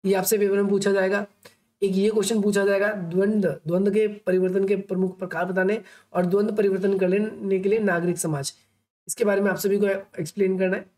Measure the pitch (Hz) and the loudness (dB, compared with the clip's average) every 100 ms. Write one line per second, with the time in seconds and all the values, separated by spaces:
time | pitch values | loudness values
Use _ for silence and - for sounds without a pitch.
0 | 190 190 190 214 202 202 202 196 202 196 | 0 0 2 2 2 2 2 2 2 0
1 | 190 202 202 _ - _ _ _ 196 185 | 0 -2 -4 _ -20 _ _ _ 0 2
2 | 208 214 202 226 202 202 202 196 208 208 | 2 2 0 0 2 2 2 2 0 -2
3 | 170 180 202 214 180 139 151 175 202 202 | -4 0 2 2 0 -2 -2 0 2 2
4 | 214 208 - 185 185 190 196 196 - 185 | 0 -2 -2 0 2 0 0 -2 -2 -2
5 | 185 185 180 160 180 185 185 220 - - | -2 -4 -8 -6 -2 0 0 -2 -6 -20
6 | _ 175 180 196 214 214 202 190 196 190 | _ -2 0 0 0 0 0 0 0 0
7 | 185 196 214 - 202 190 196 220 202 170 | 2 0 -2 -6 -2 -2 0 0 2 0
8 | 175 170 165 147 139 - _ _ _ _ | 0 -2 -4 -4 -6 -12 _ _ _ _
9 | - - 214 196 202 185 202 202 202 196 | -12 -2 0 2 0 0 0 2 0 -2
10 | - - 156 - 190 185 185 190 - | -6 -10 -10 -2 0 2 0 -2 -8